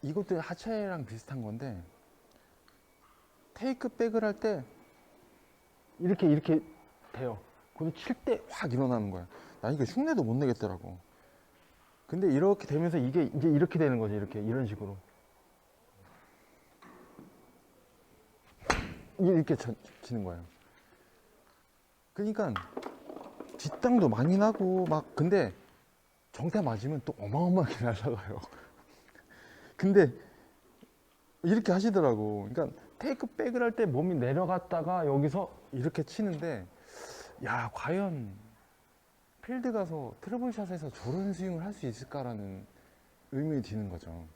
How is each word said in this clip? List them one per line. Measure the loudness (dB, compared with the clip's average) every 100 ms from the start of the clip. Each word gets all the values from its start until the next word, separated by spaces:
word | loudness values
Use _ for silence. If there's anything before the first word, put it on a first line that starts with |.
이것도 | -4 -4 -2 -2
하체랑 | -2 -8 -6 -4 -4 -6
비슷한 | -8 -10 -10 -8
건데, | -6 -6 -8 -10 -14 -20 _ _ _ _ _ _ _ _ _ _ _ _ _ _ _
테이크백을 | -8 -6 -4 -6 -2 0 2
할 | 0 0
때 | -2 -2 -6 -16 -20 _ _ -20 -20 -20 _ _ _ _ _ -4
이렇게, | 0 4 6
이렇게 | 4 4 2 0 -20 -20 _ -16
돼요. | -8 -6 -8 -14 -20 _ -6
그리고 | -6
칠 | -6 -6 -4
때 | 0 -2 -2
확 | -8 -2
일어나는 | 2 2 2 0
거야. | -6 -10 -16 -20 -8
나 | -4
이거 | 0
흉내도 | 0 0 2 2
못 | 2 2
내겠더라고. | 2 0 -2 -6 -10 -16 -18 _ -20 -20 _ _ _ _ _ _ -8
근데 | 2 4
이렇게 | 6 6 4 2
되면서 | 0 2 2
이게 | 2 2 2
이제 | 2 4
이렇게 | 6 4 4
되는 | 4 4
거지. | 0
이렇게, | -2 -4 -4
이런 | -2 0 -2
식으로. | -4 -8 -12 -18 _ _ _ _ _ _ _ _ _ -20 -20 -20 _ _ _ _ _ -20 -20 -20 -20 -20 -20 -20 -20 _ _ _ _ _ -20 _ _ _ -18 -2 -2 -2 -12 -18 0
이렇게 | 4 4 4 0
쳐-, | -2 -8 -12 -20
치는 | -8 -6
거예요. | -4 -8 -14 -20 -20 _ _ -20 _ _ _ _ _ _ _ _ _ _ _
그러니까 | -4 -2 0 0 -2 -6 -12 -12 -14 -16 -16 -16 -16 -16 -10
뒷땅도 | -10 -2 4 6 6
많이 | 4 4 6
나고 | 4 4 0 2 2
막, | 0 -2 0
근데 | 4 4 2 -2 -20 _ _ _ _ _ _
정타 | -6 -2 0
맞으면 | 0 -2 -4 -4
또 | -6 -8
어마어마하게 | -4 0 4 4 2 0
<laughs> |
날아가요. | -2 0 -2 -4 -6 -10 -12 -20 -20 -20 -20 -20 -20 -20 -20 -20 -20 -20 -20 0
근데 | 6 8 8 4 -18 -20 -20 _ _ _ -20 _ _ _ _ _
이렇게 | 2 2 4
하시더라고. | 2 4 4 4 4 0 -2 -4
그러니까 | -4 -4 -6 -20 -8
테이크백을 | -6 -4 -6 -4 -2 0
할 | 0
때 | 2 0
몸이 | 2 0 2
내려갔다가 | 2 2 0 -2 -2 -4 0 0 2
여기서 | 4 2 0 -4 -10 -10
이렇게 | -4 -2 -2
치는데, | -6 -2 -2 -2 -4 -6 -8 -18 -20 -18 -16 -16 -18 -12
야, | -6 -4 -4
과연 | -6 -4 -2 -2 -4 -8 -12 -20 -20 _ _ _ _ _ _ _ _
필드 | -8 -4 -2
가서 | -2 -2 -4 -8 -10
트러블샷에서 | -6 -4 -4 -4 -6 -6 -8
저런 | -8 -4 -2 -2
스윙을 | -2 -4 -4
할 | -6
수 | -6 -6
있을까라는 | -8 -10 -8 -6 -6 -8 -10 -14 -20 -20 _ _ _ _
의문이 | -4 0 -2
드는 | -2 -4 -6
거죠. | -8 -10 -12 -14